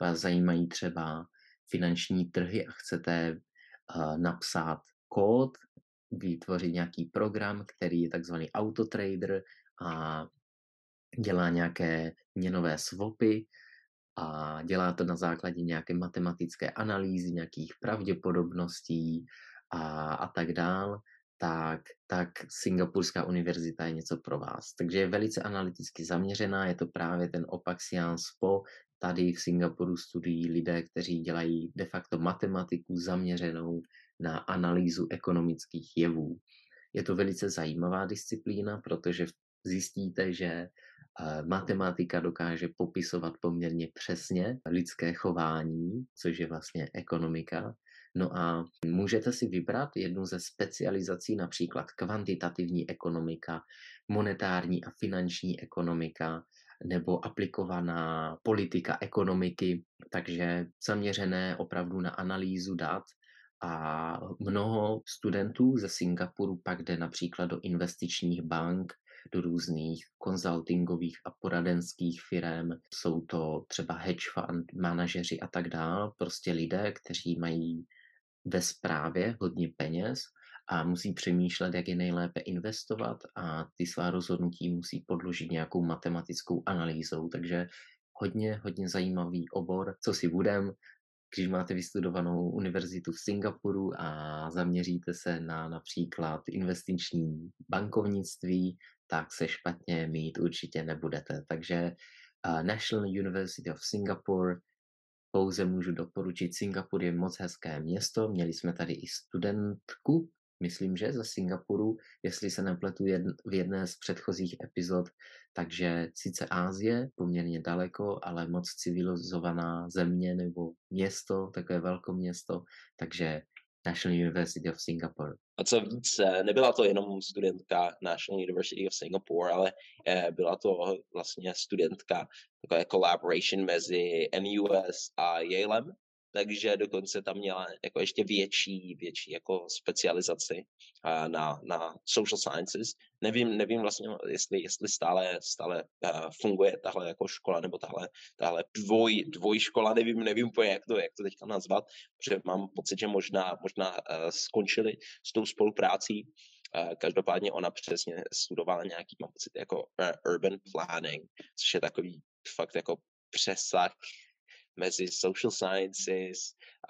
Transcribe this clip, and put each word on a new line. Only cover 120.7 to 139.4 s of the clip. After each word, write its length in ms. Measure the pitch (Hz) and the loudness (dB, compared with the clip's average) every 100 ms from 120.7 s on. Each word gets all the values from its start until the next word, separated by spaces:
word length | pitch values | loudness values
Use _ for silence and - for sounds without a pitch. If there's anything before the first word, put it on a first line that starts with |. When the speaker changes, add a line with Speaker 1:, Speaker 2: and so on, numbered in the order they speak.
| - _ | -8 _
Speaker 1:
město, 640 | 92 95 - - 95 95 | 0 0 -2 -2 -2 -2
takové 260 | 95 87 90 | -6 -2 0
velkoměsto, 840 | 90 90 - 92 90 87 - 87 - - - - | 0 -2 -4 -4 -4 -4 -6 -6 -6 -20 -20 -10
takže 460 | 82 85 80 76 - - - _ 85 | -8 -2 -2 -2 -8 -20 -20 _ -6
National 320 | 87 90 87 | -2 2 4
University 520 | 87 87 82 - 82 | 4 2 0 -2 -4
of 120 | 80 | -4
Singapore. 520 | - 85 82 - 73 - _ - | -4 -4 -4 -6 -8 -8 _ -2
Speaker 2:
A 60 | |
co 180 | - 117 | 4 4
víc, 380 | 107 120 - - | 4 -2 0 4
eh, 240 | 95 92 | 6 6
nebyla 300 | 98 110 127 | 6 8 8
to 100 | 117 | 8
jenom 380 | 104 98 101 95 | 8 6 2 -2
studentka 760 | - 101 95 92 - 87 87 - | -4 0 0 0 0 2 2 0
National 380 | 90 82 - 98 | -2 -2 -2 -2
University 460 | 90 90 - - 95 | 0 0 0 -2 -2
of 60 | |
Singapore, 580 | - 80 92 - 82 87 | -2 -2 -4 0 2 4
ale, 220 | 90 95 - - - - | 4 4 0 -14 -4 2
eh, 240 | 92 87 | 2 2
byla 240 | 82 85 95 | 2 2 4
to 220 | 104 90 90 95 - | 2 2 2 -2 -4
vlastně 400 | 87 82 - 92 90 | -6 -6 -4 -4 -4
studentka, 720 | - 95 80 - - 87 85 - - _ | 0 4 2 2 0 0 0 -12 -20 _
takové 240 | - 82 85 | 2 2 6
collaboration 800 | 95 87 85 85 85 - 98 95 | 6 6 6 4 2 4 2 4
mezi 640 | 87 85 90 87 82 80 | 2 2 2 4 2 2
N 280 | 92 101 104 | 2 2 2
U 140 | 101 | 6
S 380 | 98 92 - - - | 4 4 -4 -6 0
a 220 | 87 85 | 2 2
Yalem, 520 | 85 92 107 110 147 196 _ _ _ | 2 2 4 2 0 -10 _ _ _
takže 440 | 101 104 101 107 101 | -2 0 0 2 4
dokonce 440 | 101 98 98 104 | 4 0 -2 -4
tam 160 | 101 98 | -4 -2
měla 300 | 98 92 90 92 | -2 -2 -4 -6
jako 160 | - - | -4 0
ještě 240 | 95 - | 0 2
větší, 720 | 101 101 98 - - 95 90 82 | 4 4 4 2 0 -4 -8 -8
větší 360 | 87 - - | -8 -8 -8
jako 340 | 82 | -6